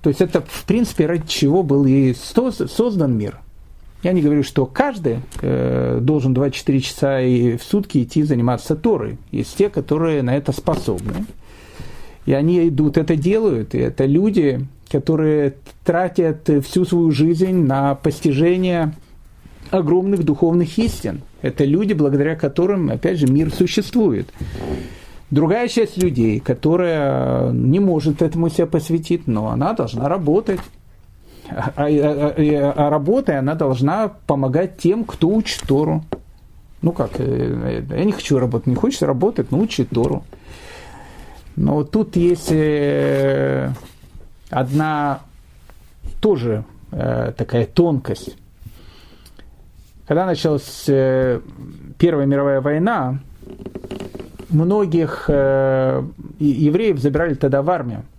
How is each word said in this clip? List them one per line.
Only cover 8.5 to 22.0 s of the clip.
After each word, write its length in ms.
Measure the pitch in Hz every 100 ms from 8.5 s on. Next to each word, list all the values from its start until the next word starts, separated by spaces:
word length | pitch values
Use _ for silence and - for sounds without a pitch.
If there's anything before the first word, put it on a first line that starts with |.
| 120 - 156
Торой. 400 | 233 190 107 117 -
Есть 260 | - - -
те, 140 | 202
которые 520 | - - 151 165 151
на 140 | 123 139
это 160 | 139
способны. 720 | 156 - 156 - 92 104 170 214 - - - - - - - - - -
И 80 |
они 340 | 135 156 180 165
идут, 300 | 143 151 156
это 180 | 156 160
делают. 580 | 160 220 220 123 104
И 40 | 127
это 260 | 123 -
люди, 640 | 135 147 208 196 147 131 135 - -
которые 640 | 143 139 156 156 151 143 139 - - -
тратят 640 | 170 185 - 165 156 - 147 139
всю 180 | 180
свою 260 | 175 175 165
жизнь 520 | 135 160 165 185 185
на 300 | 143 139 139
постижение 960 | 139 156 151 160 135 170 180 185 175 156 156 - - - - - - -
огромных 520 | 190 151 180 190 196
духовных 540 | 151 143 170 175 165 -
истин. 460 | 226 - - 139 - -
Это 240 | 131 -
люди, 300 | 143 165 208
благодаря 420 | 175